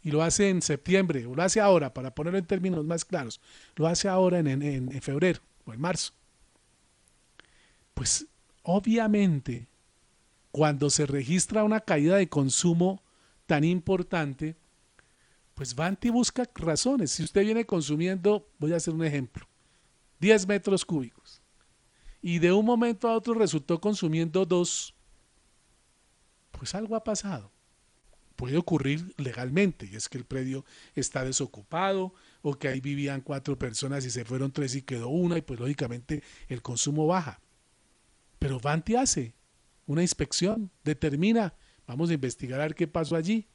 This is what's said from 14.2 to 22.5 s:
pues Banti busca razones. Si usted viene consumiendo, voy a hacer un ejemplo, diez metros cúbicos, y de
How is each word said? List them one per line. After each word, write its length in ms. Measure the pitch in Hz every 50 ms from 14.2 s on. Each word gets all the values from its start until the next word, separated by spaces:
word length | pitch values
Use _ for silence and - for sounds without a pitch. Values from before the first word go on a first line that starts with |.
| 156 143 135 127 156 156 160 _ _ _ _ _ _ _ _ _ _ _ _ _ _ _ _ _ _ _ _
pues 200 | - 139 123 123
Banti 360 | 123 160 180 196 - - 240
busca 360 | 233 240 240 - - - 247 - _
razones. 580 | - - 165 156 147 - 247 277 269 190 139 -
Si 100 | - 165
usted 200 | 160 - 202 196
viene 220 | 214 220 226 233
consumiendo, 840 | - 202 175 151 131 151 151 170 180 190 190 170 208 208 208 - _ _ _
voy 160 | 151 151 170
a 20 |
hacer 160 | 170 - - 160
un 140 | 160 165
ejemplo, 420 | 160 143 143 127 117 _ - - _ _ _ _ _ _ _ _ _ _ _ _ _ _ _
diez 260 | 156 202 220 214 190
metros 380 | 185 202 202 - 208 196 185 -
cúbicos, 560 | - 180 151 127 117 _ - _ - - - _ _ _ _ _ _ _ _ _ _ _ _ _ - - _
y 200 | - 180 170 165
de 120 | 151 170